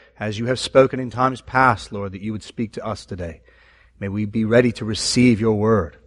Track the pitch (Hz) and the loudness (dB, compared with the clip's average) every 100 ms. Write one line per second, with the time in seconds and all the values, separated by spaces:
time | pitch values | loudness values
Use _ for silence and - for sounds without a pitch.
0 | _ - 107 104 117 127 - 139 131 127 | _ -10 -8 -4 -2 -4 2 4 4 2
1 | 127 107 131 127 - 131 131 110 - 107 | -6 -2 -2 -2 -4 2 4 2 -2 -10
2 | 101 95 104 110 - - 113 - 104 107 | -10 -8 -8 -8 -10 -8 -8 -8 -8 -8
3 | - 92 87 80 _ _ _ _ _ _ | -10 -10 -10 -12 _ _ _ _ _ _
4 | 101 101 104 113 107 117 123 110 107 107 | -8 -6 -4 -2 2 4 4 0 -6 -6
5 | - - 123 110 113 107 107 110 78 - | -2 2 4 4 2 0 2 2 0 -8